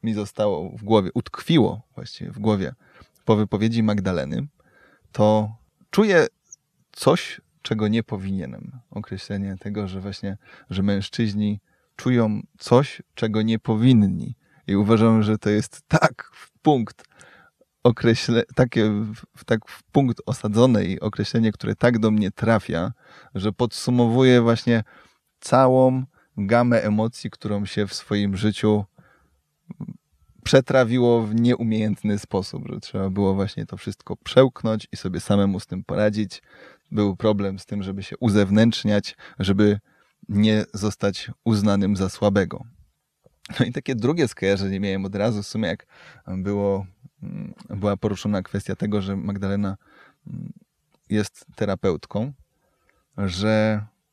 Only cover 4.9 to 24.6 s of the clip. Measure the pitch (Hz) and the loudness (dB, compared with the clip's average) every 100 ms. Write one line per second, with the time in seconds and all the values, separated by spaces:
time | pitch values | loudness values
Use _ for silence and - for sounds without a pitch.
4.9 | _ _ - 107 107 107 110 _ _ _ | _ _ 2 4 4 0 -8 _ _ _
5.9 | - 214 180 135 _ _ - _ _ _ | 0 4 4 2 _ _ -20 _ _ _
6.9 | - - 165 - - _ _ - 110 107 | -2 2 2 0 -14 _ _ -6 -2 0
7.9 | 113 110 101 95 95 69 57 - 127 _ | 0 -2 -8 -6 -6 -8 -12 -16 -20 _
8.9 | - 107 95 - 104 98 95 - 104 98 | -14 -12 -14 -8 -8 -6 -8 -10 -8 -8
9.9 | 95 98 98 101 95 _ - _ 92 98 | -8 -10 -10 -10 -10 _ -20 _ -2 0
10.9 | 101 104 - 113 101 104 101 _ _ _ | 0 -4 -4 -2 0 -2 -4 _ _ _
11.9 | - - 123 110 104 - _ - 123 139 | -6 0 2 2 -2 -8 _ 4 4 4
12.9 | - - - 113 107 110 113 - 110 120 | -6 -20 -6 -4 -2 0 -2 0 2 6
13.9 | 123 101 85 58 - _ _ - 98 104 | 6 6 2 -8 -14 _ _ -2 0 4
14.9 | 113 113 113 107 107 - 107 107 - _ | 6 6 4 2 0 0 0 -2 -10 _
15.9 | 156 - - - - - _ - 143 107 | 2 2 0 -20 -20 -20 _ 2 2 0
16.9 | - - _ - _ _ _ _ _ 123 | -8 -20 _ -20 _ _ _ _ _ 0
17.9 | 113 117 113 - 113 - - 127 - 107 | 2 2 2 2 0 0 0 0 2 0
18.9 | 104 107 107 - - - 113 - - _ | 0 -4 -10 -18 -20 -4 -4 -4 -20 _
19.9 | - 135 113 - - 110 107 127 110 90 | 0 2 -2 -6 -6 -2 4 4 4 0
20.9 | 92 107 - 107 120 113 104 - 104 120 | -2 -6 -4 -4 0 0 0 -6 2 2
21.9 | 117 110 107 98 - 110 113 - 82 90 | 4 2 2 0 -2 0 0 0 -4 -4
22.9 | 120 _ - - - 98 95 120 - - | -8 _ -20 -14 -6 -6 -2 -4 -4 -2
23.9 | 123 120 120 131 123 117 117 | 2 2 4 6 6 4 2